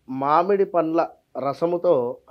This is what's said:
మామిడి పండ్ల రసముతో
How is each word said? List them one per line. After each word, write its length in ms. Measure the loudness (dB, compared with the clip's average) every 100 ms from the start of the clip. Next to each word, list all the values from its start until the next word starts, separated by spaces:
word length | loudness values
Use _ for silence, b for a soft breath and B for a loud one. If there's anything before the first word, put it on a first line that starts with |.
| -12
మామిడి 560 | -6 2 2 2 2 0
పండ్ల 440 | 0 0 0 -2 -6 _ -8
రసముతో 800 | -6 -2 -2 0 2 2 0 -6 -10